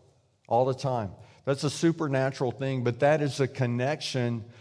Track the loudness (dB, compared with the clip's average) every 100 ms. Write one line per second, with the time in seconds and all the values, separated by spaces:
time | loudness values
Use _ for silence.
0 | _ _ _ _ 0 2 2 0 -2 -2
1 | -4 -10 -20 -8 -4 -2 -2 2 2 2
2 | 0 0 0 0 -4 -2 -4 -2 -2 2
3 | 4 4 2 0 -2 0 -2 0 -2 -2
4 | -4 -2 -2 -2 -8 -18